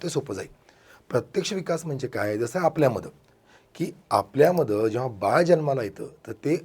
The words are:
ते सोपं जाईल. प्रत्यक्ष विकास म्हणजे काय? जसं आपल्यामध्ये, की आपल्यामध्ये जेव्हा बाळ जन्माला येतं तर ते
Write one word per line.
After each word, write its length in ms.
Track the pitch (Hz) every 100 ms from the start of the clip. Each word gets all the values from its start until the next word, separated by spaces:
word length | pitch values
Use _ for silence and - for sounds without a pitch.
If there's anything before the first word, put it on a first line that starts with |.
ते 60 | 175
सोपं 260 | 143 - 95
जाईल. 140 | 82 - _ _ _ - -
प्रत्यक्ष 440 | 123 - 196 170
विकास 320 | 190 175 165 165
म्हणजे 220 | 131 123
काय? 300 | 101 104 107
जसं 220 | 117 180
आपल्यामध्ये, 520 | 165 160 135 95 - - _ _ _ - _ -
की 160 | 170 - -
आपल्यामध्ये 760 | 101 101 135 160 180 117 104 110
जेव्हा 200 | 120 127
बाळ 340 | 98 101 143
जन्माला 400 | 175 165 147 135
येतं 220 | 101 - 107 - -
तर 40 |
ते 220 | 110 143 170